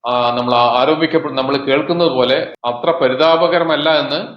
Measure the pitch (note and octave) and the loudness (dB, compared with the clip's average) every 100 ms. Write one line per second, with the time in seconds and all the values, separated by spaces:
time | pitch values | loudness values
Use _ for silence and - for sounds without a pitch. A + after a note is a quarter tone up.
0 | A#2+ B2 A#2+ A#2+ B2 A#2+ A#2+ A#2+ C3+ D#3 | -2 0 0 -2 0 2 4 2 2 2
1 | D#3+ E3 D3+ C3+ C3 C#3 C3+ C#3 D#3 E3+ | 0 0 -2 -4 -2 -2 0 0 0 0
2 | E3 B2+ B2 C#3 - - A#2+ A#2+ E3+ E3 | 0 2 0 0 -2 -6 -6 -4 -2 0
3 | C3 C3 D#3+ E3 E3+ E3+ E3 D3 D3+ D#3 | 0 2 2 2 2 0 0 0 0 0
4 | C3+ D3+ - | 0 -6 -8